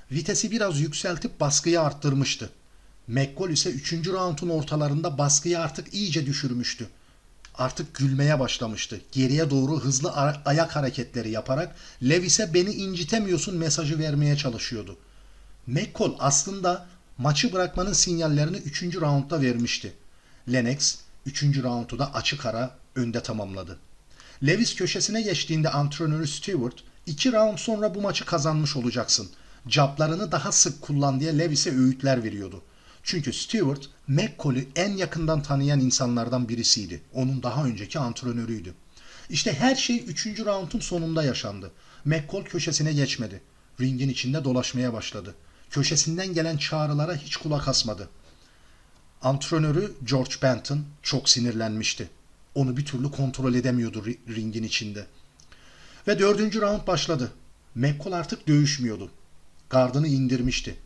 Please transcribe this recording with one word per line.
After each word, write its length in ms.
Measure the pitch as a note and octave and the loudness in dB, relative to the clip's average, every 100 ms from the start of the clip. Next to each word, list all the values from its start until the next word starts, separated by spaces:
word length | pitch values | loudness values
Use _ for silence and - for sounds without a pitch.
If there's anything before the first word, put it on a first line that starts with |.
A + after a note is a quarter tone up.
| - | -6
vitesi 400 | C#3 E3 G3+ G#3+ | -4 -2 -2 -2
biraz 280 | A3+ G3+ C#3+ | 0 0 2
yükseltip 600 | D#3+ - - E3+ - - | 0 -2 -4 -2 -6 -2
baskıyı 420 | D3 - E3+ E3+ | 0 2 4 4
arttırmıştı. 680 | D3+ - D3 C3+ C3 - G#2+ - - - - - - | 2 0 0 2 2 -2 -8 -14 -20 -20 -20 -20 -4
McCall 420 | B2 C#3 - F#3+ | -2 -2 -2 -2
ise 200 | C#3+ F#3 | 0 0
üçüncü 440 | C#3+ - E3 E3 | -4 -4 -4 -2
roundun 360 | F#3+ F3+ D3+ F3 | 0 0 -2 -2
ortalarında 680 | D#3+ C#3+ D3+ D3 C#3+ E3+ C#3 | -2 0 0 0 0 0 0
baskıyı 420 | C#3+ - E3+ E3+ | 2 2 2 0
artık 340 | D#3+ - - | -2 -6 -8
iyice 320 | G3 G3+ E3 C#3 | -6 -2 0 0
düşürmüştü. 600 | - C3 B2 A#2 - G#2 - - - - - - - | -2 -2 -2 -4 -6 -10 -14 -20 -20 -20 -20 -16 -4
Artık 400 | B2+ - D3+ - | -4 -4 -8 0
gülmeye 440 | C3+ C3+ C#3+ D3 | 0 4 4 4
başlamıştı. 600 | C3 - A2+ G#2 - G#2 - | 0 -2 -4 -6 -8 -10 -4
Geriye 380 | C3+ C3 C#3+ D#3+ | 0 2 4 4
doğru 300 | C#3 C3 D#3 | 2 2 2
hızlı 340 | B2+ C3 E3+ | 0 0 0
ara-, 280 | D3 C#3+ C#3+ C#3+ | 2 0 0 2
ayak 300 | D3 D#3+ D3+ | 2 2 0
hareketleri 560 | C3 C3 A#2+ B2 A2 | -2 -2 -6 -6 -4
yaparak 440 | A2 A#2 C3+ F3 - - - | -4 -2 -2 -2 -8 -20 -2
Lewis'e 500 | B2 F3 F3+ - G#3+ | 2 4 4 2 4
"Beni 200 | F3 F#3+ | 4 2
incitemiyorsun" 840 | G3+ F#3+ F3 D#3+ A3+ G3+ E3 G#3+ F3 | -2 -4 -4 -2 0 2 0 0 -2
mesajı 420 | D#3+ D#3 D3 D#3 | 0 0 0 0
vermeye 380 | D#3 D3 D3 C#3+ | 0 2 4 2
çalışıyordu. 600 | C3+ A2 - A2 F#2+ F2+ - - - - - - - | 0 -4 -6 -6 -8 -14 -20 -20 -20 -20 -20 -16 -4
McCall 480 | C#3 G3+ - F#3 - | -2 -2 0 -2 2
aslında 680 | C3+ - G3 G3 F3+ F3+ - - - - | 2 2 0 0 0 0 -6 -20 -18 -2
maçı 360 | C3 D3 A#3+ | 0 2 2
bırakmanın 400 | F#3 F3+ F3+ F#3 | 0 0 -2 0
sinyallerini 640 | - F#3 E3+ D#3+ D3 D#3 G3 | 2 2 2 2 2 2 -2
üçüncü 440 | D3 - F3 F3 | -6 -6 -4 -2
roundda 400 | D3+ C#3 C3+ E3 | 2 2 2 2
vermişti. 520 | B2+ A#2+ A#2 - G2+ - - - - - - | 2 2 0 -4 -8 -12 -20 -20 -20 -14 -2
Lennox 420 | B2+ A#2 C#3+ - - - - - | 0 2 0 -2 -4 -12 -12 -10
üçüncü 380 | - C#3+ C#3 | 0 2 2
roundu 360 | B2 A#2+ A#2 A2+ | 0 -2 -4 -4
da 140 | C#3 | -4
açık 320 | A2+ - C#3+ A#2 | -2 -4 -4 -4
ara 320 | A2 B2+ - - C3 | -4 -4 -8 -8 -4
önde 280 | A#2 A2+ | -2 -2
tamamladı. 560 | - G#2+ G2 G2 F2+ E2+ - - - - - - | -4 -6 -6 -8 -10 -14 -18 -20 -20 -20 -20 -2
Lewis 320 | C3+ G3 A#3 - | 2 2 0 0
köşesine 460 | F3+ G3 - A3 | -2 -2 -2 -2
geçtiğinde 480 | G#3+ D#3+ - D#3 D#3 | -2 -2 0 0 2
antrenörü 580 | C#3+ C#3+ - D#3+ D#3 D3+ | 2 0 -2 -2 0 -2
Stewart, 560 | - - F3 A#2+ - - - - | -6 -4 -2 -2 -6 -18 -14 -8
"İki 260 | D3 C4 | 0 2
round 260 | A3 A3 F#3 | 4 4 2
sonra 380 | - G#3+ G#3 F#3+ | -2 0 0 0
bu 60 | |
maçı 240 | G3+ - - | -2 -2 -2
kazanmış 500 | E3+ D3+ D#3 D3 C3+ | 0 2 2 0 0
olacaksın. 540 | A#2+ A2 - - F#2+ - - - B2 | -2 -2 0 0 -2 -14 -20 -18 0
Caplarını 640 | D3 C#3 D3 D#3 E3+ G3+ | 4 4 2 0 0 0
daha 200 | D#3 - | -2 2
sık 300 | - - - | 2 2 0
kullan." 380 | - C#3+ C#3 C3 | -2 2 4 2
diye 180 | D#3 D3 | 2 2
Lewis'e 340 | E3 C#3+ F3+ | 2 2 2
öğütler 520 | C3 B2+ C3 C3+ B2+ | 4 4 4 2 2
veriyordu. 380 | A2 G2+ F#2+ F#2 - - - - | 0 -4 -8 -12 -18 -20 -20 -10
Çünkü 300 | - F3+ C#3 | -4 -2 -2
Stewart, 560 | - - A3+ D3 C#3+ - - - | -4 -2 2 2 0 -6 -10 0
McCall'ü 600 | C#3 A3 - C#3+ B2+ D3 - | 2 2 0 0 0 0 0
en 220 | G3+ G3 | 0 0
yakından 460 | F3+ E3 D#3+ D#3 | -2 -2 0 0
tanıyan 360 | C#3+ C#3 C#3 D3 | 0 2 4 4
insanlardan 680 | B2+ - B2 A#2+ A#2 B2+ A#2 | 4 2 2 0 0 0 0
birisiydi. 520 | A#2+ A2+ A#2 F#2 E2+ - | 0 2 0 -2 -10 -6
Onun 300 | B2+ B2+ C3 | -2 0 0
daha 220 | A#2+ A2+ B2+ | -2 0 0
önceki 340 | G#2 G#2 C3 | -2 -4 -4
antrenörüydü. 760 | A#2+ A2+ B2 A#2 A2+ G#2+ F2 - - - - - - | -4 -4 -4 -4 -4 -6 -8 -16 -20 -20 -20 -18 -6
İşte 240 | D#3+ A3 | -2 0
her 220 | C#3+ B3+ C4+ | 2 2 2
şey 280 | - A#3+ - | 0 -2 -2
üçüncü 380 | D3+ A3 G#3 G#3 | -6 -6 -4 -2
roundun 340 | G3 D3+ A3+ | -2 -2 -6
sonunda 440 | - F3 E3 D#3+ | -2 -2 0 0
yaşandı. 480 | C#3+ A#2 G#2+ G2 F#2 - - - C#3+ | 0 0 -6 -8 -14 -18 -20 -6 0
McCall 380 | D#3 D3 G3 | 0 -2 -6
köşesine 500 | G3 E3+ - D3 D3+ | -4 -4 -2 0 0
geçmedi. 480 | D3 C3 - G#2+ F#2+ - _ - - | 2 0 -2 -6 -10 -18 _ -16 -2
Ringin 280 | C3 B2+ C3+ | -2 0 0
içinde 340 | B2 B2 D#3 | -2 -2 -2
dolaşmaya 500 | C3+ B2+ B2 B2 B2+ | 0 0 0 -2 -2
başladı. 420 | A2 - G#2+ F#2+ - - - - | -4 -8 -10 -12 -16 -20 -20 -4
Köşesinden 640 | C#3+ C#3 D3+ D3+ E3+ F#3+ | 0 2 2 2 -2 -2
gelen 240 | E3 D#3+ D3+ | 0 0 0
çağrılara 580 | - D#3 D3+ D3 D#3+ C#3+ | -2 0 0 0 0 -4
hiç 200 | - - | -6 -6
kulak 320 | D3+ C#3+ C#3 | -2 0 2
asmadı. 420 | B2+ A2+ G#2 G2 - - - - - - - - - - - | 0 0 -4 -10 -16 -20 -20 -20 -20 -20 -20 -20 -20 -20 -4
Antrenörü 760 | C3 C#3 - E3 D#3 D3+ G#3 - | 0 0 0 2 4 2 0 -6
George 320 | A#2 C3 B2 - | 0 0 0 2
Benton 440 | C3+ A#2 - D3 D3 - | 2 2 -2 -4 -4 -8
çok 260 | - C3+ - | -2 0 2
sinirlenmişti. 800 | - A#2+ A2 A2+ G#2+ G#2+ - G2+ - - - - C#3+ | 2 2 0 -2 -2 -2 -4 -8 -14 -20 -20 -6 0
Onu 220 | C3 B2 | 0 0
bir 80 | C#3+ | -4
türlü 260 | B2 C#3+ | -4 -4
kontrol 420 | C#3+ C3+ - C3 | -2 -2 0 2
edemiyordu 500 | B2 B2 B2 A2+ G#2+ G#2+ | 2 2 2 0 -4 -6
ri-, 300 | A#2+ A#2 A2 | -8 -8 -6
ringin 280 | A2 A2+ | -4 -4
içinde. 440 | A2+ - G#2+ G#2 G2 - - - - - - - - - - | -4 -4 -4 -8 -14 -20 -20 -20 -20 -20 -20 -20 -20 -4 0
Ve 120 | G#3 | 4
dördüncü 420 | G3 G#3 G#3+ A3 | 6 6 2 2
round 260 | G3+ G#3 - | 2 0 0
başladı. 440 | F3 - D3 B2 - - - - - | 0 2 0 -2 -6 -20 -20 -10 0
McCall 360 | C#3 D3 F#3+ | 0 0 -4
artık 360 | F3 D#3+ - - | -4 -4 -4 4
dövüşmüyordu. 640 | D3 C#3+ C#3 B2 G#2 F#2+ - - - - - - | 6 6 2 -2 -4 -8 -14 -20 -20 -20 -20 2
Gardını 380 | C3 B2+ C3+ D#3+ | 4 4 4 2
indirmişti. 680 | C3+ C3 B2+ B2 - - - | 2 2 2 0 -2 -4 -10